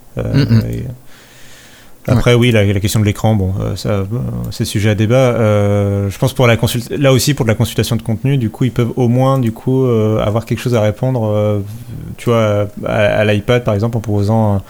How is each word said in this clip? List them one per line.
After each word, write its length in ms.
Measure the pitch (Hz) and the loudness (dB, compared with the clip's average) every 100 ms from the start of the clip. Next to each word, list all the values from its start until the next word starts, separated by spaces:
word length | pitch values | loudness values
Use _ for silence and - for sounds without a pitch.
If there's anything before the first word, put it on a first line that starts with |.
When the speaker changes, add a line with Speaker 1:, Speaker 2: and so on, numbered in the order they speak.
| - - | -14 -8
Speaker 1:
Euh, 260 | 113 - | -2 0
Speaker 2:
Mm-mm. 220 | 113 113 117 | 4 2 2
Speaker 1:
et... 140 | - 120 - - - - - - - - - - - - | -6 -10 -12 -18 -20 -20 -20 -20 -20 -20 -20 -20 -10 0
Après, 240 | 117 123 | 2 4
Speaker 2:
Ouais. 60 | 120 | 4
Speaker 1:
oui, 100 | 123 | 4
la, 140 | 110 | 4
la 160 | 101 98 | 2 0
question 180 | 101 110 | 0 0
de 60 | |
l'écran, 320 | 104 101 110 107 | 0 2 2 2
bon, 180 | 92 98 | 0 -2
euh, 160 | 107 98 | -4 -4
ça, 120 | 113 | -2
euh, 140 | 101 95 120 120 120 117 | -2 -2 -4 -6 -6 -6
c'est 140 | - | -4
sujet 260 | 113 110 107 | -4 0 0
à 40 | 101 | 2
débat. 180 | 107 127 127 113 | 2 4 2 2
Euh, 720 | 107 104 101 101 101 101 101 | 2 2 2 2 0 0 -2
je 80 | - | -2
pense 140 | - | -2
pour 160 | - 120 | 2 2
la 80 | 113 | 4
consult-, 340 | 123 120 - | 0 -2 -6
là 220 | 190 139 | 0 2
aussi, 200 | 127 143 | 2 2
pour 140 | 143 117 | 0 0
de 40 | |
la 40 | |
consultation 400 | 107 110 - 107 | 0 0 -2 -2
de 80 | 113 | -2
contenu, 360 | - 107 135 139 | -4 -4 -2 0
du 120 | 110 | -2
coup, 140 | - | -2
ils 80 | 127 | -2
peuvent 180 | 120 117 - | 0 -2 0
au 100 | 120 | 2
moins, 320 | 123 - 135 | 2 2 2
du 140 | 113 | 0
coup, 320 | 113 131 131 127 | -4 -2 0 2
euh, 320 | 113 107 110 | 2 2 0
avoir 260 | 107 113 | 0 -2
quelque 140 | - 117 | -4 -4
chose 160 | 127 | 0
à 60 | 120 | 0
répondre, 440 | 107 - 127 127 | 0 0 -2 -2
euh, 360 | 110 104 104 104 101 113 120 80 80 - | 0 0 0 -2 -4 -12 -14 -14 -12 -6
tu 120 | 120 | 0
vois, 380 | 113 107 104 101 - | 2 2 0 -2 -6
à, 60 | - | -4
à 320 | 113 104 104 | 0 2 2
l'iPad, 380 | 107 104 110 120 | 2 0 2 0
par 100 | 117 | 0
exemple, 220 | 104 113 113 | -2 -2 -4
en 40 | |
proposant 560 | 107 104 101 113 107 98 | -2 -2 2 2 2 0
un, 60 | - | -4